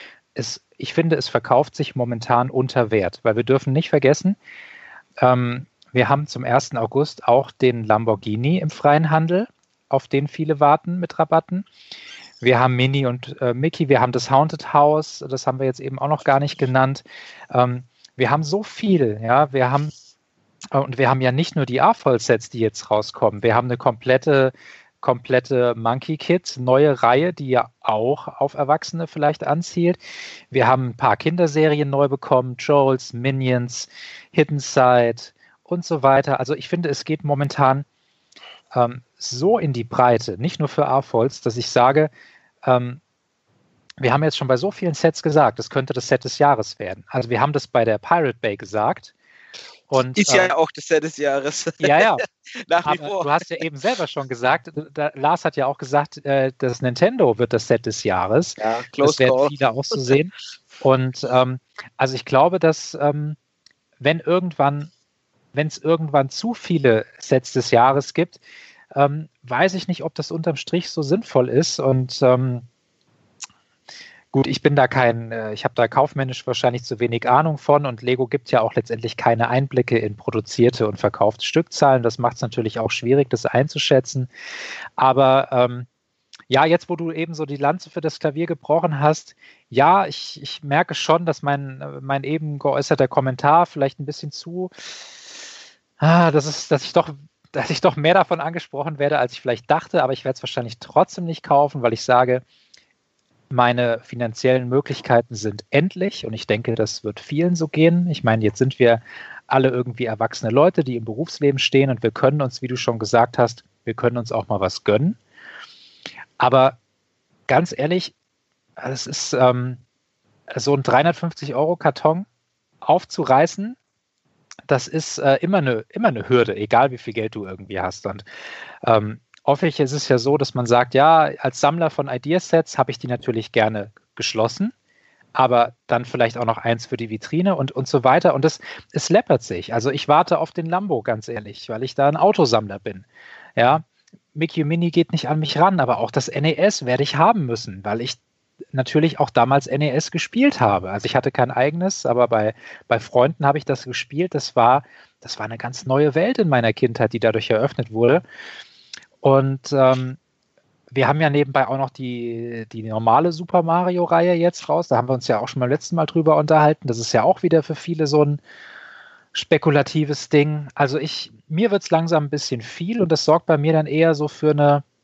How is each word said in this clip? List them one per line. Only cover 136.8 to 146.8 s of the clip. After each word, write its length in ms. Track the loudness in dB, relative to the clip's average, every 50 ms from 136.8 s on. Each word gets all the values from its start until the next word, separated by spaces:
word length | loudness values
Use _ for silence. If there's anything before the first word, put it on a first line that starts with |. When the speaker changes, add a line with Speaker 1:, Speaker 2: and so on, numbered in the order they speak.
| -4
Speaker 1:
für 120 | -10 -8
die 120 | -8 -8 -8
Vitrine 460 | -8 -10 -8 -4 -2 0 0 0 0
und, 160 | 0 -2 -4
und 160 | -4 -6 -6
so 160 | -2 -2 2 4
weiter. 320 | 4 4 4 4 2 2
Und 100 | 2 0
es, 140 | 0 -2 -2 -16 -18 -20 -20 -18 _
es 180 | -8 -8 -2 2
läppert 320 | 2 2 4 4 0 0
sich. 320 | 0 -6 -10 -8 -8 -6 -6
Also 160 | -4 -2 -2
ich 180 | -4 -4 0
warte 300 | 2 2 2 4 2 0
auf 140 | -2 -2 -6
den 160 | -8 -10 -6
Lambo, 340 | -4 -4 -4 -4 -4 -4 -4
ganz 260 | -2 -4 -6 -6 -6
ehrlich, 400 | -10 -12 -12 -12 -14 -18 -18 -12
weil 160 | -10 -8 -8 -8
ich 120 | -6 -2
da 120 | 0 2
ein 100 | 2 2
Autosammler 640 | 4 2 2 4 4 2 2 2 0 0 -2 -12 -12
bin. 260 | -12 -12 -14 -14 -18 _ _ -20 -20 -20 -20 -20 -20 -10 0
Ja, 280 | 2 4 4 4 2 -2 _ _ _ _ _ _ _ _ _ -6
Mickey 260 | -6 -6 -4 -2 -4
und 60 | -2
Minnie 240 | -2 0 0 -2 0
geht 200 | 2 0 0 0
nicht 180 | 0 0 2 2
an 100 | 2 2
mich 180 | 0 -2 2
ran, 220 | 4 4 4 4 2
aber 180 | 2 2 2
auch 140 | 0 0 0
das 160 | 0 -2 -2
N 180 | -2 -4 0 0
E 100 | 0 2
S 300 | 4 2 2 2 0